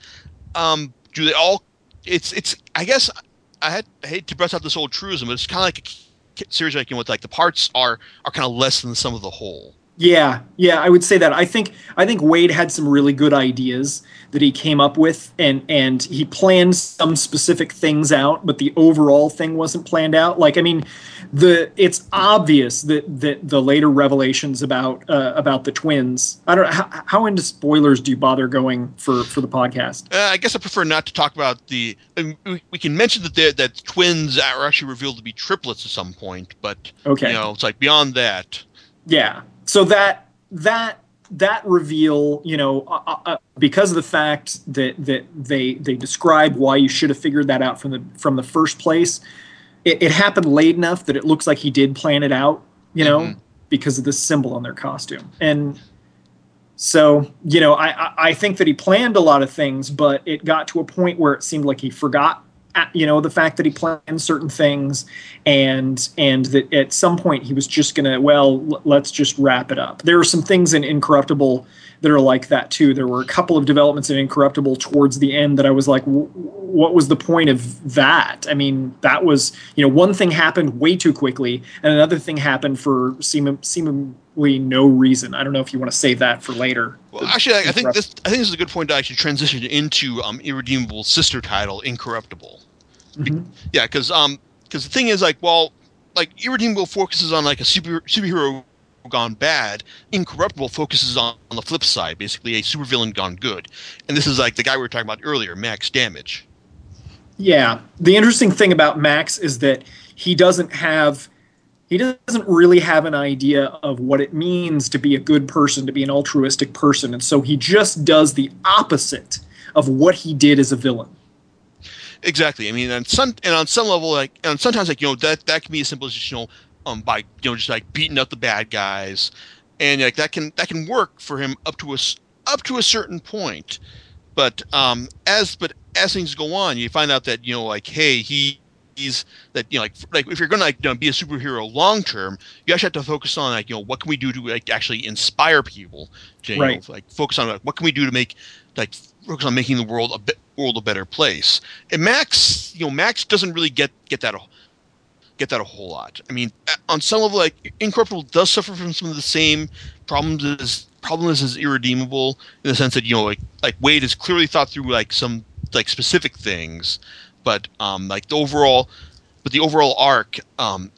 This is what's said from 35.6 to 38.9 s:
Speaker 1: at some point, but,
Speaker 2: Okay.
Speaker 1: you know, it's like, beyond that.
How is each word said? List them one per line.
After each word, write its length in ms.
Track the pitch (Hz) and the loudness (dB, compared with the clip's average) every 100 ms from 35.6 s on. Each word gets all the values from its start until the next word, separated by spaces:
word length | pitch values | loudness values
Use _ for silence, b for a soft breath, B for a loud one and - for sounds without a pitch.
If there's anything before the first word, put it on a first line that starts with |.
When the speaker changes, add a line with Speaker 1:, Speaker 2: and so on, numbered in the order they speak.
| 127 110 | -6 -10
Speaker 1:
at 80 | 110 | -10
some 200 | - 90 | -10 -10
point, 440 | 90 95 92 92 - | -12 -14 -14 -16 -12
but, 300 | 104 101 - _ 143 | -10 -10 -16 _ -2
Speaker 2:
Okay. 220 | 139 120 | 0 0
Speaker 1:
you 60 | |
know, 180 | 113 107 | -2 -4
it's 100 | 104 | -4
like, 160 | 110 - | -6 -2
beyond 360 | 139 151 139 | 2 4 2
that. 500 | 123 117 95 - - - b b | 0 -2 -2 -10 -16 -20 b b